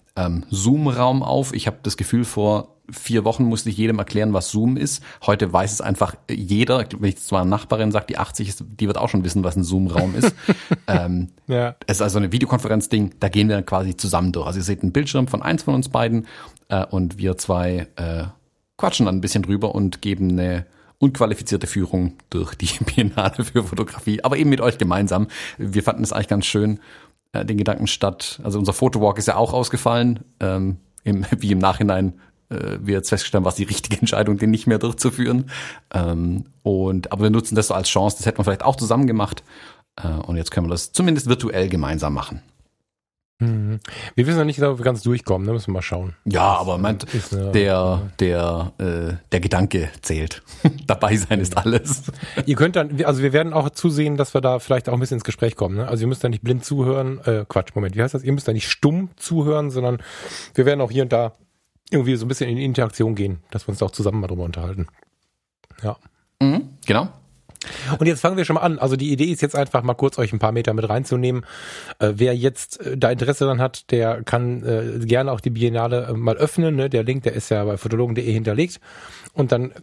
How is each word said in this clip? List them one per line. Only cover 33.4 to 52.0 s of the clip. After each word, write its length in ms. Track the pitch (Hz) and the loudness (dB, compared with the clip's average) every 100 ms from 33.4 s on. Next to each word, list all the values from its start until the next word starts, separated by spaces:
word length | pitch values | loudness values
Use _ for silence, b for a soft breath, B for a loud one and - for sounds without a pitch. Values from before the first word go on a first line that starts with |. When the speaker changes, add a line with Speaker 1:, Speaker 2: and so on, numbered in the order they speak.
Speaker 1:
haben, 40 | |
war 80 | 92 | 2
es 40 | - | 0
die 80 | |
richtige 340 | 98 101 - 104 | -2 -4 -2 0
Entscheidung, 380 | 113 104 104 101 | 0 2 2 2
den 120 | 107 | 2
nicht 160 | 110 - | 2 2
mehr 120 | 107 | 2
durchzuführen. 720 | 117 113 123 127 120 123 131 B B B _ | 0 0 -2 0 0 0 -2 B B B _
Ähm, 520 | 92 85 85 87 92 - _ | -2 0 0 0 -2 -6 _
und, 480 | 104 95 95 95 - | 0 2 2 0 -2
aber 100 | 98 | 2
wir 80 | 107 | 4
nutzen 240 | 113 113 | 4 2
das 140 | 110 104 | 0 2
so 60 | |
als 140 | 95 95 | 0 0
Chance, 280 | 95 101 - | 0 0 0
das 80 | 113 | -2
hätten 120 | - | 0
wir 60 | |
vielleicht 200 | 101 98 | 0 2
auch 120 | - 135 | 0 0
zusammen 300 | 113 117 135 | 0 2 4
gemacht. 360 | 110 101 - B B B B _ - | 2 -2 -6 B B B B _ -8
Äh, 120 | 85 | -4
und 280 | 78 - 85 | -4 -4 -4
jetzt 140 | 80 | -2
können 160 | - 85 | -2 -2
wir 40 | |
das 220 | 85 - | -4 -4
zumindest 360 | - 180 151 127 | 0 2 2 2
virtuell 400 | 123 117 92 95 | 0 0 0 0
gemeinsam 420 | 87 69 80 76 | 0 -2 -2 -2
machen. 300 | 69 - 76 - _ _ _ _ _ _ _ _ _ | -4 -6 -12 -16 _ _ _ _ _ _ _ _ _
Speaker 2:
Mhm. 380 | 117 110 104 110 - B B | 0 0 -2 -4 -8 B B
Wir 120 | - 131 | 0 2
wissen 100 | 165 | 4
noch 60 | |
nicht 120 | 151 139 | 2 2
genau, 160 | 143 | 0
ob 60 | 127 | 2
wir 60 | |
ganz 180 | 123 117 | 0 2
durchkommen, 440 | 123 120 - 92 101 | 0 0 0 0 0
da 80 | |
müssen 140 | 117 101 | -2 -2
wir 40 | |
mal 80 | 92 | -4
schauen. 320 | 90 90 92 82 - | -4 -6 -6 -6 -2
Speaker 1:
Ja, 260 | 92 95 | 2 4
Speaker 2:
Das 80 | 92 | 2
Speaker 1:
aber 160 | 90 90 | 0 0
meint, 280 | 104 101 - | 0 -2 -2
Speaker 2:
ist 180 | 120 - | -4 -4
eine 160 | 98 98 | -4 0
Speaker 1:
der, 500 | 104 101 92 92 92 101 - | 2 4 4 2 0 -2 0
der, 540 | 92 87 85 85 87 - | 0 2 0 -2 -4 -4
äh, 360 | 92 85 85 85 - | -4 -2 -4 -6 -2
der 80 | 92 | -2
Gedanke 480 | 87 92 98 92 78 - | 2 2 2 0 -2 -8
zählt. 400 | - 78 80 - B B | -6 -4 -4 -8 B B
<laughs> 240 | 156 - - | 0 0 -2
Dabei 300 | 101 104 107 | 0 2 2
sein 240 | 92 101 | 2 0
ist 160 | 92 92 | 0 0
alles. 460 | 101 120 - 139 | 2 0 0 -6